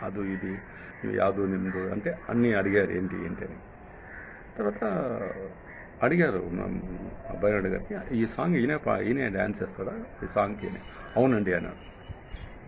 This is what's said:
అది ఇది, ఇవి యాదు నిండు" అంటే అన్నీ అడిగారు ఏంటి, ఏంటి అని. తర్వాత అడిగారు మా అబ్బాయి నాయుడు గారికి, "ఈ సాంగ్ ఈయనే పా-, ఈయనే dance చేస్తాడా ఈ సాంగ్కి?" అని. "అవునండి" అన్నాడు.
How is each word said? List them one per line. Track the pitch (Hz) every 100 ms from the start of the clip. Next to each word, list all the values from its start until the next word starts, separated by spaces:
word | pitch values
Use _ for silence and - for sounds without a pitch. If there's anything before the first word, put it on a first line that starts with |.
అది | 98 101
ఇది, | 98 95 95 95 - - - -
ఇవి | 107 101
యాదు | 95 98
నిండు" | 95 95 95 92
అంటే | 95 98 - - -
అన్నీ | 117 120
అడిగారు | 104 98 101 92
ఏంటి, | 90 92 92
ఏంటి | 87 -
అని. | - - - - - - - - - - - -
తర్వాత | 208 208 220 180 135 113 98 98 95 90 - - - -
అడిగారు | 120 175 156 95 90
మా | 90 98 92 90 90 92 - -
అబ్బాయి | - 104
నాయుడు | 104 95
గారికి, | 95 98 202 -
"ఈ | 117 110
సాంగ్ | - 160 160
ఈయనే | 123 151
పా-, | - 104
ఈయనే | 101 135 120
dance | 95 101 101
చేస్తాడా | 95 - 98 226 - -
ఈ | -
సాంగ్కి?" | 104 101 104 95
అని. | - - - - 110
"అవునండి" | 131 113 95
అన్నాడు. | 87 87 - - - - - - - - -